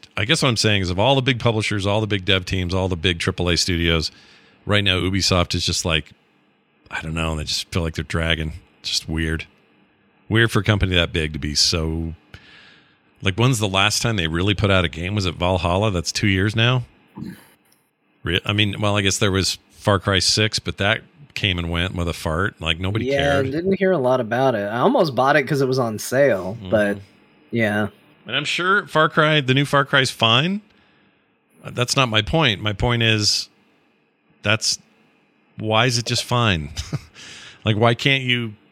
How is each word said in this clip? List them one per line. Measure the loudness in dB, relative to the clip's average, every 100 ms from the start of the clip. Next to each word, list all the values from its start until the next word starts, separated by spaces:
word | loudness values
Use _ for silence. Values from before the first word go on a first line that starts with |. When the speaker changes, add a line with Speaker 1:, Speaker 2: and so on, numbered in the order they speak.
| -10 -6
Speaker 1:
I |
guess | -2 0
what | 0
I'm | 2
saying | 2 2
is | 0
of | 0
all | 2
the | 2
big | 2 0
publishers, | 0 0 -2 -2 0
all | 0
the | 0
big | -2
dev | 2 0 0
teams, | -4 -2
all | -2 -2
the | 0
big | 0 0
triple | -2 -2 0
A | 0
studios, | 0 0 2 2 0 -8 -20 -20 _ _
right | -2 0
now | 2 0
Ubisoft | 0 0 2 2 2
is | -2 -2
just | -2
like, | -2 -2 -4 -14 _ _ _ _ _ _ -14
I | -12
don't | -8
know, | -4 -4 -4
they |
just | -4 -6 -6
feel | -4
like | -4
they're | -6
dragging. | -6 -4 -2 -2 -2 -8 -16 _
It's | -8
just | -6 -4
weird. | -2 -2 -4 -6 _ _ _ _ _ _ _ 0
Weird | 2 4
for | 2
a |
company | 2 2 2
that | 2 2
big | 0 -2
to | -4
be | -4
so, | 0 0 0 -2 -2 -6 -10 _ -20 -20 -20 -20 -20 _ _ _ _
like, | -4
when's | 2 2 2
the | 0
last | 2 2 0
time | -2 0
they | 0
really | 0 0
put | 2 2
out | 2 2
a |
game? | -2 -4
Was | -2 -4
it |
Valhalla? | -2 0 0 2 0 0
That's | -2 -4
two | -2 0
years | 2 0 2
now. | 2 0 -2 _ _ -16 -16 -16 -20 _ _ _ _ _ _ _
Re-, | -4 -2 0
I |
mean, | 0 0 0
well, | 0 0
I |
guess | 0 2
there | 2
was | 2 0 -4 _
Far | -4 2 2
Cry | 2 2
six, | 2 2 0 -2
but | -6 -2
that | -2 -2 -6 -20 -16
came | -4 -2 -2
and | -2
went | -2 -2
with | -2 -4
a |
fart. | -4 -4 -2 -4 -4
Like, | -4 -2
nobody | -2 -2 -2
Speaker 2:
Yeah, | 0 0 0
Speaker 1:
cared. | 0
Speaker 2:
didn't | -2 -2 0
hear | 0
a | 2
lot | 2 0
about | 0 0 0
it. | 0 -2
I | 0
almost | 2 2 0
bought | 2 2 2
it | 2
'cause | 0
it | 0
was | 0
on | -2 -4
sale, | -2 2 2 2 -4 -8
Speaker 1:
Mm-hmm. | -2
Speaker 2:
but | 0 0 -4 -10 _ _ _ _
yeah. | -2 0 0 -4 -8 _ _ -6
Speaker 1:
And | -4
I'm |
sure | -4 -2 0 0 2
Far | 2 2
Cry, | 4 2 2
the | 2
new | 2
Far | 2 0
Cry's | 2 2 0
fine. | 2 2 4 2 -4 -8 _ _ _ _ _ _ _ _ _
Uh, | -10
that's | -4 -2 0
not | 2
my | 0
point. | 0 2 2 0
My | -4
point | -2 0 2
is, | 2 2 2 -2 -4 _ _ _ _ _ _ _ _ _
that's, | -2 0 0 -4 _ _ _ _ _ _ _ -8
why | 0 2 2
is | 0
it | -2
just | -4
fine? | -2 0 2 0 -2 -10
<laughs> | -10 -10 -12 -20 -20 -20 -20 -6
Like, | -2 2
why | 2
can't | 2 2 0
you | 0 -2 -4 -10 _